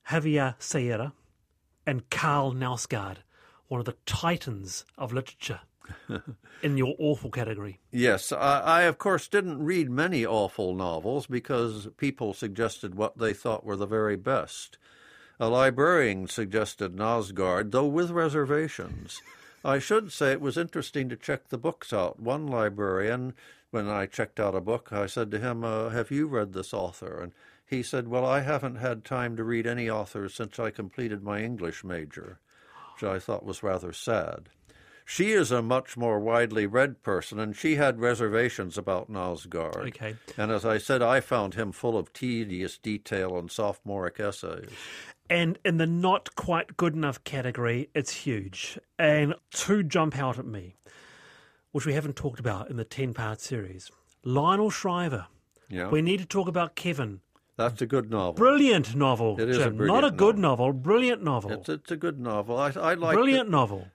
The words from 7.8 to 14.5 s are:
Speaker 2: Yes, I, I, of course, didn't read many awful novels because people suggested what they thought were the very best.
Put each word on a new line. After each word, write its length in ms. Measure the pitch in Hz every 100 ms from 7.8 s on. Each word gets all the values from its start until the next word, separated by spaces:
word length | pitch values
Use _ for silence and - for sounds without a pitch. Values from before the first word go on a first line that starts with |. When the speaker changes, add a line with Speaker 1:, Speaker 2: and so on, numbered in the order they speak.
| _
Speaker 2:
Yes, 400 | 123 120 95 -
I, 280 | - 139 143
I, 200 | 151 165
of 140 | 175 -
course, 300 | 202 175 -
didn't 360 | 202 185 143
read 260 | 151 180 139
many 360 | 127 175 151 113
awful 480 | 110 95 - 92 92
novels 520 | 90 80 98 139 -
because 600 | 123 - 127 117 107 101 -
people 360 | 143 135 110
suggested 600 | 95 110 98 113 - 101 92
what 220 | 107 -
they 160 | 110
thought 320 | 101 120 107 -
were 100 | 98
the 80 | 101
very 300 | 110 107 98
best. 600 | 117 127 -